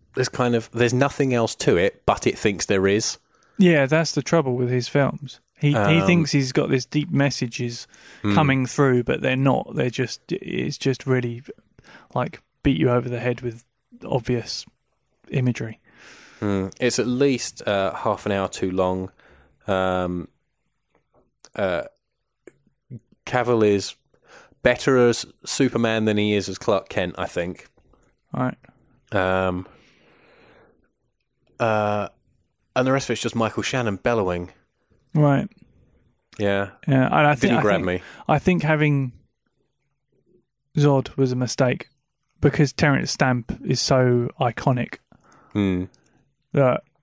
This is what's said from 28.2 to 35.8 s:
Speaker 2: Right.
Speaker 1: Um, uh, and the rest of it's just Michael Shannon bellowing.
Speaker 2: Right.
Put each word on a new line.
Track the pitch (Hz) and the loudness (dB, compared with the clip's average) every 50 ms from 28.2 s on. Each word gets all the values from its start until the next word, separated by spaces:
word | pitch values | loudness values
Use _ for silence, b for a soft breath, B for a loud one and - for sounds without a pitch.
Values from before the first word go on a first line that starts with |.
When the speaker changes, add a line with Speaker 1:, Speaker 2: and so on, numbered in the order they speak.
| _ _ | _ _
Speaker 2:
Right. | - 139 127 127 - - - - _ _ _ _ _ _ _ _ | -6 -4 -4 -4 -6 -8 -16 -20 _ _ _ _ _ _ _ _
Speaker 1:
Um, | - 98 92 92 92 92 95 92 90 92 92 b b b b b b b b b b b b b b b b b b b b b b b b _ _ _ _ _ _ _ _ _ _ _ _ _ _ - | -4 -2 0 0 0 0 0 -2 -2 -4 -8 b b b b b b b b b b b b b b b b b b b b b b b b _ _ _ _ _ _ _ _ _ _ _ _ _ _ -4
uh, | 123 113 110 107 104 104 104 104 101 - - _ _ _ _ _ _ _ _ _ _ _ _ | -2 0 0 0 0 0 -2 -2 -4 -8 -12 _ _ _ _ _ _ _ _ _ _ _ _
and | 131 127 | 0 2
the | 131 | 2
rest | 135 135 - | 0 0 0
of | - 117 | -2 -4
it's | - | -4
just | - 117 - | -4 -4 -2
Michael | 117 113 107 - - | 0 -2 0 -2 -4
Shannon | 101 - - 131 120 110 101 | -4 -2 -2 -2 -2 -2 -4
bellowing. | 95 - 127 120 113 98 92 90 87 87 90 - _ _ _ _ _ _ _ _ _ _ _ - | -2 -2 0 0 2 0 0 -2 -4 -6 -8 -14 _ _ _ _ _ _ _ _ _ _ _ 0
Speaker 2:
Right. | 151 147 143 139 139 208 202 - _ _ _ _ _ | 2 4 4 4 2 0 -4 -10 _ _ _ _ _